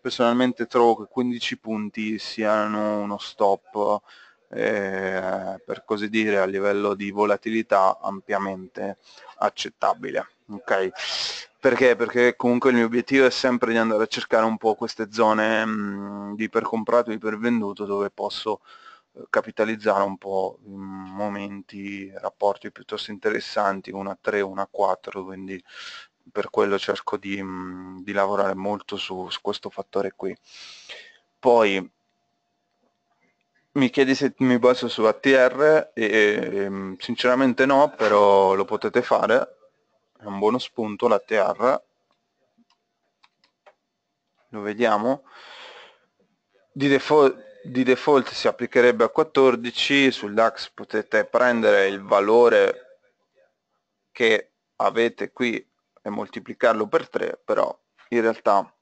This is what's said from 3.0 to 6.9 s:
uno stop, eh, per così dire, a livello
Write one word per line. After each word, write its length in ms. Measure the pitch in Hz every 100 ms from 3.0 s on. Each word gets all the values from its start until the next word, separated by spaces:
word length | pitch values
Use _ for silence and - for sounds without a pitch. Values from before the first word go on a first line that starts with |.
uno 180 | 101 101
stop, 840 | - - 101 98 _ 107 104 104 _ - - _ _
eh, 1080 | - 110 107 98 95 95 95 92 95 95 95
per 200 | - -
così 240 | - 107 104
dire, 300 | 110 107 101
a 40 |
livello 500 | 95 98 101 101 101